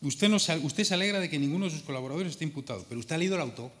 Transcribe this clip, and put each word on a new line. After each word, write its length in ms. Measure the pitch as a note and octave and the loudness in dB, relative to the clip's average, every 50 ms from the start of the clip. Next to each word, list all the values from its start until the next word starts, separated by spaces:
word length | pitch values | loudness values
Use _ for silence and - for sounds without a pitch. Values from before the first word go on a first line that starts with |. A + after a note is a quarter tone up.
Usted, 280 | - C#3+ C3+ - G#3 G#3 | -4 -4 0 4 6 6
no 80 | G#3+ G3+ | 6 6
se, 180 | - - E3 D#3+ | 4 4 2 2
usted 260 | D3 D3 - - G#3+ | 0 0 0 2 2
se 100 | - F#3+ | 2 2
alegra 260 | F3 F#3+ G3+ G3+ G3 | 2 2 2 2 0
de 80 | F3+ E3 | 0 0
que 120 | D#3 D3 | 0 0
ninguno 260 | C#3 C#3 D#3 F3+ G3 | 0 2 2 0 0
de 60 | F#3 | -2
sus 100 | D#3+ D3+ | -2 -4
colaboradores 520 | - - C#3 B2+ C3 C3 C3+ E3 F#3+ F3 D3 | -6 -6 -6 -6 -4 -4 -4 -4 -4 -4 -4
esté 100 | - D#3+ | -4 -4
imputado, 420 | D#3 C#3+ C#3+ B2+ - A#2+ G2 F2+ - | -4 -4 -6 -8 -6 -8 -8 -8 -8
pero 120 | A#2+ A#2 | -8 -8
usted 160 | A2+ - D#3+ | -6 -4 -2
ha 20 | D#3+ | 0
leído 160 | F3 F#3 F#3+ | 0 2 2
el 80 | F3+ | 0
auto 300 | D3+ B2+ G#2+ - A#2 C3 - - | -2 -4 -6 -8 -12 -14 -14 -18